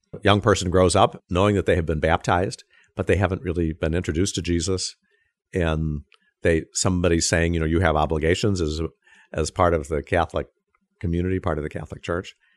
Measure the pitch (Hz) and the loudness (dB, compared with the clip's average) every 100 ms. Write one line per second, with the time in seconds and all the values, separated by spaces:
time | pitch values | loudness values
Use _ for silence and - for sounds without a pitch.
0 | _ - 98 104 107 95 90 92 90 98 | _ -2 2 2 4 2 2 4 4 4
1 | 117 - - 90 101 98 85 87 82 78 | 2 0 -4 2 2 2 2 0 0 0
2 | 80 87 - 90 104 - _ _ _ - | 0 0 0 0 -2 -6 _ _ _ -6
3 | 92 90 92 92 87 82 82 80 80 80 | 0 2 2 -2 -4 -2 -2 -2 -2 -2
4 | - 80 101 - 82 87 85 92 - - | -2 -2 -2 -2 -2 -2 -2 -4 -6 -12
5 | _ _ _ _ _ 95 82 80 78 76 | _ _ _ _ _ -2 0 0 -2 -4
6 | - _ _ _ 90 80 - - 101 90 | -8 _ _ _ 0 0 -2 -4 -2 0
7 | 87 82 - 85 85 85 80 82 90 76 | 2 2 2 0 2 0 0 2 2 2
8 | 76 80 78 92 107 92 78 78 80 - | 0 0 0 0 0 0 -2 -4 -6 -10
9 | _ _ _ - 78 - 87 82 73 76 | _ _ _ -6 -4 2 2 2 -2 -6
10 | - 87 80 80 71 _ _ _ _ _ | -2 -2 0 -4 -8 _ _ _ _ _
11 | 90 85 92 92 90 76 73 - 76 78 | -4 -2 -2 -2 -2 -4 -6 -10 -12 -12
12 | - 87 - - _ | -6 -6 -8 -18 _